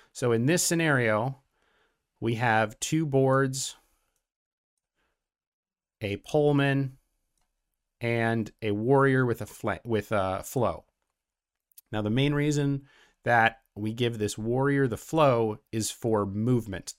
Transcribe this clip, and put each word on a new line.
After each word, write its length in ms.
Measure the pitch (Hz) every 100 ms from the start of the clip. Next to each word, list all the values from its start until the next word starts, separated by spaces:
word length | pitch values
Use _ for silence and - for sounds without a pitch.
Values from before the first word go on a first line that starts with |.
| _
So 180 | - 123
in 140 | 113 123
this 180 | 170
scenario, 800 | - 165 160 135 117 107 127 135 _ _ _ _ _ _ _ -
we 160 | 117 113
have 440 | 123 110 107 -
two 280 | - 160 156
boards, 680 | 135 131 135 135 135 - - _ _ _ _ _ _ _ _ _ _ _ _ _ _ _ _ _ _ _ _ _ -
a 160 | 101 101
poleman, 800 | - 151 147 143 139 139 135 - _ _ _ _ _ _ _ _ _ -
and 500 | 120 117 113 113 110 -
a 80 | 110
warrior 560 | 101 117 139 135 131 123
with 160 | 110
a 60 | 104
fla-, 320 | - 110 87
with 280 | 120 107 -
a 320 | 107 95 95
flow. 400 | - 131 107 80 - _ _ _ _ _ _ _ _ - -
Now, 120 | 107
the 60 | 107
main 240 | 120 143 147
reason 480 | 147 147 143 139 - _ _ _
that 380 | 117 120 113 - _
we 200 | - 107
give 240 | 113 120 117
this 200 | 104 -
warrior 500 | 110 123 139 139 135
the 100 | 101
flow 600 | - 160 143 117 113 107 _
is 200 | 113 104
for 340 | - 117 107 101
movement. 680 | 101 113 123 98 90 -